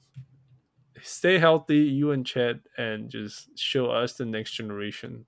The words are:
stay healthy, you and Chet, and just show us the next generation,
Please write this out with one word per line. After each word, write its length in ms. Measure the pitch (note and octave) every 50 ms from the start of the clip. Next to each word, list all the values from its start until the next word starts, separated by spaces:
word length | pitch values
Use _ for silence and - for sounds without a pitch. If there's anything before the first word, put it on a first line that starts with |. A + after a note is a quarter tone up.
| _ _ - - B2+ _ _ _ _ _ _ _ _ _ _ _ _ _ _ -
stay 380 | - - - - - F3 F#3 F3+
healthy, 560 | E3 E3 D#3+ D#3 D3+ - D3+ D3 D3+ D3 C3+
you 160 | C#3 C#3+ D3
and 140 | C#3+ C3+ B2
Chet, 340 | - - B2+ B2 A#2+ B2 - _ _ - -
and 320 | A#2+ A2+ A2 G#2+ A2 A2+
just 400 | - A2 G#2+ G#2 - - - _ - -
show 320 | - - - C#3 B2+ A#2+
us 240 | A#2+ A#2 A#2+ A#2+ -
the 120 | - B2+
next 280 | A#2 A2 G#2+ A2 - -
generation, 720 | - A#2 G#2+ G#2 G2+ G#2 G#2 G2+ - - - B2 A2+ A2+